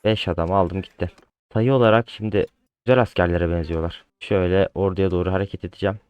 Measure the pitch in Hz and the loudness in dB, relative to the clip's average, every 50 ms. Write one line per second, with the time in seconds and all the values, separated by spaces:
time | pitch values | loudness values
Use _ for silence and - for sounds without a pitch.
0 | - 107 110 - - 95 85 87 82 82 95 98 92 85 85 95 92 - _ _ | 0 0 -2 0 -2 -4 -2 -2 -2 0 2 0 0 0 -2 -8 -8 -10 _ _
1 | 92 87 _ - _ _ _ _ _ _ - 110 113 127 139 127 120 110 107 117 | -8 -8 _ -16 _ _ _ _ _ _ -4 -2 0 2 2 4 4 4 4 4
2 | 117 - - - 107 107 98 101 - - _ _ _ _ _ _ _ 120 127 127 | 2 -2 -10 -8 -6 -2 0 -2 -2 -2 _ _ _ _ _ _ _ 2 2 2
3 | 117 - - - 90 87 87 85 87 82 85 85 82 80 85 82 80 85 - - | 2 0 0 0 0 2 2 0 0 0 0 -2 -4 -4 -4 -4 -4 -6 -8 -12
4 | _ _ _ _ - - 104 95 90 87 92 95 95 - _ - 98 95 92 92 | _ _ _ _ -4 -2 0 0 2 2 2 2 2 0 _ -2 -2 -2 0 0
5 | 95 95 90 87 90 92 92 95 101 98 - - - 90 - - 98 98 101 107 | 0 0 0 0 0 0 0 -2 -2 -4 -8 -12 -12 -14 -8 -4 -4 -4 -4 -4
6 | _ | _